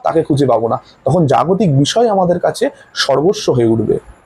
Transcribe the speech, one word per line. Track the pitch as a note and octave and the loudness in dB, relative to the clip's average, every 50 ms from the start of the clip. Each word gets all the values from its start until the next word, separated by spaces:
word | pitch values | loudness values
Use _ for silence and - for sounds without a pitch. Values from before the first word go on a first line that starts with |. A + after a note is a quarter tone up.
তাকে | - D#3+ - E3 | -2 0 0 0
খুঁজে | D3+ - D3+ C3+ C#3+ | 0 0 0 0 2
পাবো | B2 A#2 A2 A#2 A2+ | 2 2 0 0 -2
না, | B2 - - - - _ _ | -4 -6 -6 -16 -20 _ _
তখন | C3 D3 F#3 D#3+ | -2 0 2 2
জাগতিক | B2+ B2+ A#2 C3 D#3+ G3 F#3 A3+ E3 C3+ C3+ | 2 2 0 2 0 0 0 0 2 2 2
বিষয় | C#3+ - - A3 A#3+ A3+ | 0 2 0 0 0 2
আমাদের | G3+ F#3+ F3+ E3+ F3 F3 | 0 0 0 0 0 -2
কাছে | - D#3 D#3 - B3 C#4+ - - - - - | -2 -4 -2 -2 -4 -4 -4 -10 -20 -14 -10
সর্বস্ব | - - - C3+ C#3 D3+ F#3+ G#3 - - F3+ | -6 -4 -2 -2 0 0 0 -2 0 -2 -2
হয়ে | D3 B2 A#2 | 0 2 2
উঠবে। | A2+ A2+ A2 G#2+ - E2 - - - - - _ | 2 2 0 0 -2 -2 -4 -6 -12 -20 -20 _